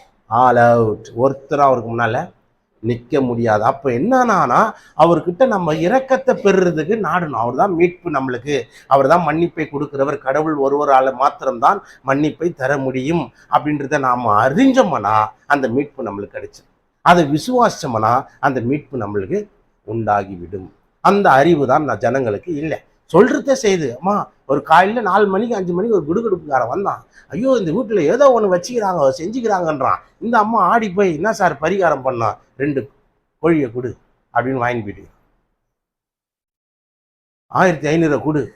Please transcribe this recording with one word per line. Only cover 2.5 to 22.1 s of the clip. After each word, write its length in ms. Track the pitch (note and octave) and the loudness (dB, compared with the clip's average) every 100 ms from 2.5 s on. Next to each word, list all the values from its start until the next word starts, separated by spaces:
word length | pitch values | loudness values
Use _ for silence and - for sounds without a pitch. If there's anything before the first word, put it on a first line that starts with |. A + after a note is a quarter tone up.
| _ _ _ A2+ | _ _ _ -6
நிக்க 340 | A#2+ - D3 | -6 -2 -2
முடியாது. 420 | B2+ A#2+ A#2 G#2 | 0 0 0 2
அப்ப 260 | A2+ C3+ C#3 | 0 -2 -2
என்னன்னா, 800 | A#2+ G3+ B3+ A#3+ F#3 C3 C#3 G#3+ - - - | -2 0 2 2 0 2 2 2 -2 -14 0
அவர்கிட்ட 500 | E3 D#3+ E3+ F3 C4 | 2 2 0 0 0
நம்ம 260 | G3+ E3+ | 2 -2
இரக்கத்தை 600 | D#3+ E3+ C4 C4 C4 B3+ - | -2 0 0 0 -2 0 0
பெறுறதுக்கு 640 | G3 F#3+ F3+ D#3 D3+ A3 | 2 2 2 -2 -2 -2
நாடணும். 320 | D#3+ F3+ D#3+ | 0 -2 -2
அவர் 240 | A2+ A#2+ C3 | -4 -4 0
தான் 160 | G3+ | 0
மீட்பு 400 | E3 F3 - E3+ | 2 0 0 -6
நம்மளுக்கு, 500 | C#3+ C3 A#2+ C#3 C#3 A2+ - - | -4 -4 -6 -4 -6 -6 -14 0
அவர் 200 | C#3 C3+ | 2 4
தான் 140 | F3 | 4
மன்னிப்பை 480 | D#3 D#3 E3+ E3+ C#3+ | 2 -2 -2 -4 -8
கொடுக்கிறவர். 460 | C#3+ D3 C#3 C#3 C#3 | -6 -8 -4 -4 -4
கடவுள் 400 | C3 C#3+ D#3 C#3+ | -4 -2 -2 -2
ஒருவரால 560 | C3+ C#3+ C#3+ C3 C3+ | 0 0 2 2 2
மாத்திரம்தான் 680 | B2 C#3+ - C#3 A#2+ D3 G3 - - | 0 -2 0 -6 0 0 0 -6 -14
மன்னிப்பை 520 | C3 C#3 D3+ - F3 | -4 0 0 -2 -6
தர 240 | - B2+ C#3+ | -4 -4 -2
முடியும் 540 | C3 C3 C3 E3+ B2 _ - | -2 -4 -2 -2 -4 _ -4
அப்படின்றத 500 | D3 C#3+ D3 C3+ D3 | -2 0 -4 -2 -2
நாம 500 | C3 B2 A#2 G#2 B2+ | 0 0 2 2 2
அறிஞ்சோம்னா, 800 | E3 C4+ B3+ G3+ B2 G2+ G#2+ G#2+ - - | 4 4 4 2 0 0 0 0 -6 -2
அந்த 220 | C#3+ B2+ | -2 0
மீட்பு 360 | B2 C#3+ - | -2 -4 -8
நம்மளுக்கு 220 | A2+ G2+ G2+ | -10 -8 -12
கிடைச்சிடும். 680 | - - - _ _ _ _ | -14 -16 -20 _ _ _ _
அதை 300 | - F3 D3 | 4 4 4
விசுவாசிச்சோம்னா, 920 | D3+ - B3 A3 - C#3+ A2+ A2 B2+ - - | -2 0 2 2 0 -6 0 2 0 -2 -4
அந்த 220 | C#3 B2+ | -2 -2
மீட்பு 360 | A#2 D3 - C3 | -4 -4 -6 -10
நம்மளுக்கு 520 | G2+ G2+ F#2+ G3 G#3 _ _ _ | -6 -6 -4 -6 -8 _ _ _
உண்டாகிவிடும். 880 | G#2 A2+ G#2+ G2+ G2 F2+ E2+ G2 F2+ _ _ _ | -10 -6 -2 -2 -2 -12 -12 -14 -14 _ _ _
அந்த 300 | F3+ G3+ F3+ | 0 2 4
அறிவு 360 | C3+ D#3+ D#3 B2+ | 4 6 4 4
தான் 160 | D3 | 2
நான் 140 | C#3+ A#2 | 0 -2
ஜனங்களுக்கு 580 | A#2+ | -2